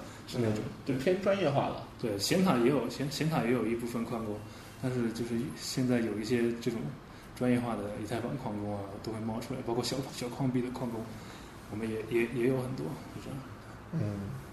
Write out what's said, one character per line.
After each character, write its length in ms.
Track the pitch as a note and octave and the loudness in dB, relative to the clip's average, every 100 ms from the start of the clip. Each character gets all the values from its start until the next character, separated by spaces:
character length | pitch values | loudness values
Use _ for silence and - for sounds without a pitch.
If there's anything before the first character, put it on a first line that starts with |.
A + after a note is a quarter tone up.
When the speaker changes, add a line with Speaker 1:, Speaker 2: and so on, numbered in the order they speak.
| - - - | -8 -12 -6
Speaker 1:
是 120 | B2+ | 0
那 80 | A2 | 2
种。 180 | G#2+ - - - | 2 -2 -6 -2
Speaker 2:
嗯， 80 | |
就 0 | C3 | 2
偏 180 | F#3 F#3 | 4 4
专 180 | G#3+ G3 | 4 4
业 120 | D#3+ | 4
化 180 | C3 G2+ | 4 2
了。 180 | - - - | -2 -8 -4
Speaker 1:
对， 180 | A#2 G2+ | -2 0
显 240 | G2 E3+ | 2 4
卡 140 | F#3 B2+ | 6 8
也 120 | A#2 | 6
有， 180 | C#3+ A#2 | 6 2
显-， 180 | - C#3+ | -2 -2
显 160 | - D#3 | 0 2
卡 160 | D#3 | 2
也 80 | A2+ | 4
有 140 | B2+ A2 | 4 4
一 80 | |
部 120 | A#2 A#2+ | 0 0
分 180 | B2 | -2
矿 200 | A2+ A#2 | -2 -2
工， 120 | A2 G#2 - - - - | -2 -4 -8 -14 -14 -4
但 120 | C3 | 0
是 180 | B2 A2+ | 2 0
就 120 | A2 | 0
是 100 | A#2 A#2 C#3+ - | -2 0 -2 -4
现 300 | - - B2+ | -4 0 4
在 140 | B2 | 4
有 160 | A2 G#2 | 4 0
一 60 | |
些 180 | G#2+ A#2+ A#2 A#2 | 2 4 4 2
这 100 | - | -2
种 100 | A2+ D3 - - - - - | -2 -4 -8 -12 -16 -12 0
专 140 | B2 | 4
业 80 | A#2+ | 4
化 160 | A#2+ | 2
的 80 | G#2+ G2+ G#2 | -2 -4 -4
以 40 | G#2+ | -4
太 140 | A#2 | -2
坊 140 | A#2 C#3+ | -2 -2
矿 200 | A#2 G#2 | -4 -4
工 120 | G#2 G2+ | -2 -4
啊， 40 | G2 G#2 | -4 -6
都 80 | - | -6
会 80 | A2 | -4
冒 200 | A2 A2+ | -2 -4
出 120 | B2 | -4
来， 80 | B2+ A#2+ | -4 0
包 80 | |
括 80 | A#2+ | 0
小， 140 | A#2+ C3 C#3 | 0 -2 -4
小 160 | - B2 | -4 -6
矿 200 | A#2+ C3+ | 0 2
币 140 | B2 | 2
的 80 | B2 | 0
矿 180 | - B2 | -2 -4
工， 100 | A2+ A2 G#2+ - - - - - | -4 -6 -10 -12 -14 -14 -14 -8
我 40 | G#2 | -4
们 120 | A2+ | -2
也， 60 | A2 G#2+ | -2 2
也， 200 | A#2 A#2 | 2 4
也 140 | A#2 A#2+ | 4 4
有 80 | C3 | 4
很 40 | B2 C3 | 0 -4
多， 100 | D#3 C#3+ - - | -4 -6 -10 -10
就 40 | |
这 60 | - | -8
样。 80 | C#3 - G#2 - - - | -8 -10 -12 -14 -14 -6
Speaker 2:
嗯。 260 | E3 G#2 G2+ G2 - - | -2 0 -2 -4 -8 -10